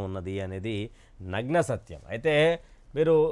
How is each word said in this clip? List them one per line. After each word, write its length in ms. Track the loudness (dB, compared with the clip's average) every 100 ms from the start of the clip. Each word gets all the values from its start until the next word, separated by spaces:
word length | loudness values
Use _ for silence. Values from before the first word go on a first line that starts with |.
| -4
ఉన్నది 280 | -6 -6 -6 -6
అనేది 280 | -6 -6 -6 -6 -12 _ -16 -8 -6
నగ్న 260 | 0 0 0
సత్యం. 340 | -4 -8 -18 -12
అయితే 260 | -4 2 4 4 2 -6 -20 -10 0
మీరు, 200 | 4 4 4